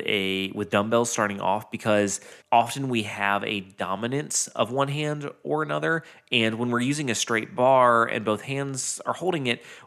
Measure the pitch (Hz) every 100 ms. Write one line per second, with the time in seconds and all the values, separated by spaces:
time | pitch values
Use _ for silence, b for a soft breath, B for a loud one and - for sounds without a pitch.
0 | - 104 95 95 95 104 104 104 107 117
1 | 120 - 104 98 92 104 - 107 113 104
2 | 101 98 B B B 117 117 139 135 120
3 | 101 104 101 101 107 104 92 - 92 95
4 | 117 139 151 - - - 113 131 139 147
5 | 151 151 143 - 147 151 151 151 160 165
6 | - B B 123 113 113 120 120 123 147
7 | 139 107 - 113 110 101 127 131 123 117
8 | 113 117 110 107 - 139 139 135 - -
9 | - 120 175 175 127 117 B B